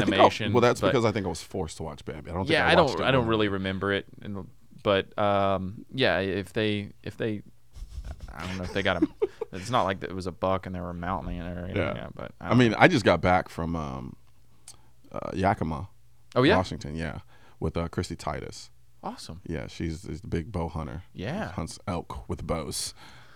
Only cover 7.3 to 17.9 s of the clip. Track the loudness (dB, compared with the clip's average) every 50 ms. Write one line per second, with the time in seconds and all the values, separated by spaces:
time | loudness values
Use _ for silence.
7.3 | -4 -4 -8 -12 -18 -20 -20 -20 -16 -16 -14 -12 -12 -12 -12 -12 -12 -12 -14 -14
8.3 | -12 -10 -8 -8 -6 -6 -6 -4 -4 0 2 2 4 4 2 0 0 -2 -4 -4
9.3 | -2 -8 -10 -8 -8 -10 -6 0 2 2 4 2 0 -2 -4 -6 -6 -4 -6 -6
10.3 | -4 0 0 2 2 0 -2 -4 -6 -6 -6 -6 -6 -6 -4 -4 -4 -4 -4 -6
11.3 | -6 -6 -6 -6 -8 -8 -8 -4 -2 -2 0 0 -2 -4 -6 -10 -10 -10 -12 -12
12.3 | -12 -10 -4 2 4 6 6 6 6 6 6 6 6 6 6 4 4 6 4 4
13.3 | 4 4 2 0 -4 -6 -4 -2 -2 -4 -4 -6 -8 -8 -10 -10 -12 -14 -18 -20
14.3 | -20 -20 -20 -20 -20 -20 -20 -20 -20 -20 -20 -20 -20 -20 -20 -10 -10 -8 -8 -6
15.3 | -2 2 2 2 2 2 0 -2 -4 -4 -6 -10 -14 -20 -20 -20 -20 -20 -20 -4
16.3 | 2 4 6 6 6 4 2 0 -4 -6 -8 -6 -6 -4 -4 -4 -6 -8 -12 -14
17.3 | -20 -20 -20 -20 -10 -4 -4 -2 -2 -2 -2 -2